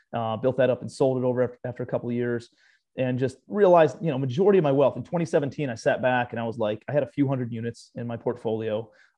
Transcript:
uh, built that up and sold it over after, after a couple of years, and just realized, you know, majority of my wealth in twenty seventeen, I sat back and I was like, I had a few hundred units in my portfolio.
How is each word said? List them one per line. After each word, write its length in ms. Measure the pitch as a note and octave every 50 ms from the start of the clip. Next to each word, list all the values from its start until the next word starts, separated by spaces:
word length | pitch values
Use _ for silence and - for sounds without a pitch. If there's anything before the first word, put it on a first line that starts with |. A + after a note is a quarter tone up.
| _ - -
uh, 240 | A#2 A2+ A2 A2
built 200 | G#2+ A2+ C3 B2+
that 120 | C#3 B2+ B2+
up 120 | B2 -
and 80 | - A2+
sold 320 | - - C#3+ C3 C3 B2+
it 40 | B2+
over 180 | B2+ B2 B2 B2+
after, 160 | A#2+ - _ -
after 180 | B2+ A#2+ - B2
a 20 |
couple 240 | - - A#2+ - A#2+
of 60 | A#2+
years, 340 | A#2+ A#2+ A#2+ A#2+ A#2 A#2 - _ _ _ _ _ _ _ _ -
and 220 | - C3 B2+ B2+ B2
just 180 | C3+ B2 - _ _
realized, 500 | - G3 G#3 G3+ F#3 F3 E3+ D#3+ D3 - -
you 80 | D#3+ E3
know, 80 | C3
majority 400 | C3 C#3 C3 A#2+ D#3 G3 G#3 G3 F#3+
of 40 | D#3
my 80 | C#3+
wealth 260 | C#3 C#3 C#3 B2 -
in 60 | B2+ B2
twenty 220 | - - E3+ E3+
seventeen, 440 | - - D#3+ C#3+ C3+ - - D3 B2+
I 60 | A2+
sat 260 | A2 - C#3+ A#2+ -
back 300 | B2 B2+ B2+ B2 A#2+ A#2+
and 80 | - A2+
I 40 | A#2
was 120 | A#2 A2
like, 260 | A#2 A2 G#2 A2 G#2+ -
I 60 | - C3
had 100 | D3+ C3
a 40 |
few 200 | B2+ - C#3+ C#3+
hundred 240 | C3+ C#3 B2+ B2+ A#2+
units 400 | A#2+ A2+ A2+ A#2+ A#2 - - _ -
in 120 | A#2 A#2+
my 100 | A#2+ A#2
portfolio. 720 | A2+ - B2 A#2 A#2+ - A2+ A2 A2 A2 A2 G#2+ G#2+ A2+ - _ _ _ _ _